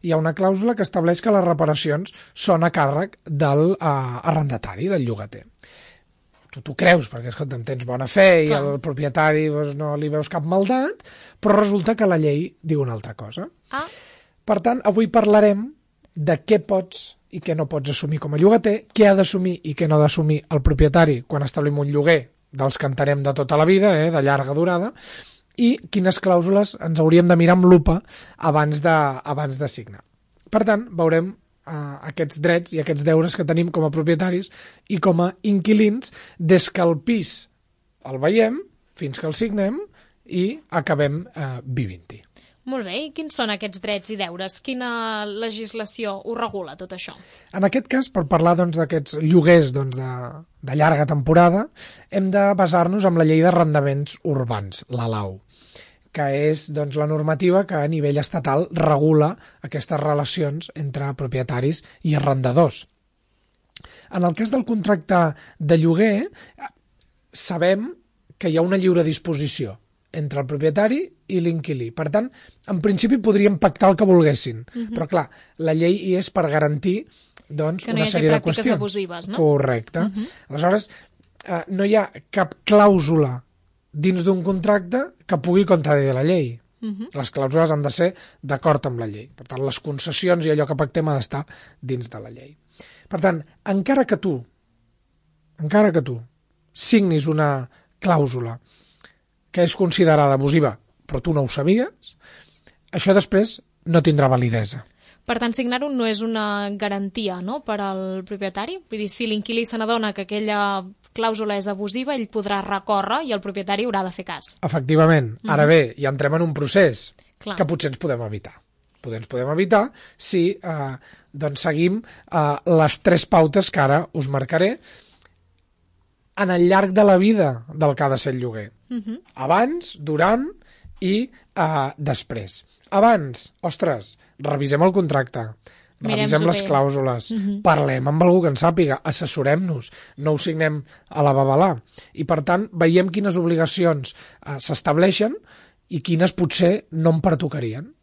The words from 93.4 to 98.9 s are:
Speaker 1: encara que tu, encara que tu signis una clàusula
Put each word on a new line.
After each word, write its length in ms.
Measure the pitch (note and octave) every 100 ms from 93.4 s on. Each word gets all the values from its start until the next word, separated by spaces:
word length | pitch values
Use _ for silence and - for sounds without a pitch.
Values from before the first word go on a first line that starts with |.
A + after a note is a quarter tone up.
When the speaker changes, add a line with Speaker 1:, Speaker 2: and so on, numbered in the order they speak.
| D3 _
Speaker 1:
encara 420 | - G3 G3 C4+ -
que 100 | F3+
tu, 260 | F#3+ C3+ A#2+ _ _ _ _ _ _ _ _ _ _ _
encara 320 | D3+ G#3 G#3+
que 100 | E3
tu 180 | C3 A#2+ - _ _ _ _
signis 540 | - - A#3+ G3 D#3+ C#3+
una 420 | D#3 D3 C#3 B2+ _ _ _
clàusula 580 | G3 E3 C#3 B2 A#2 A#2 _ _ _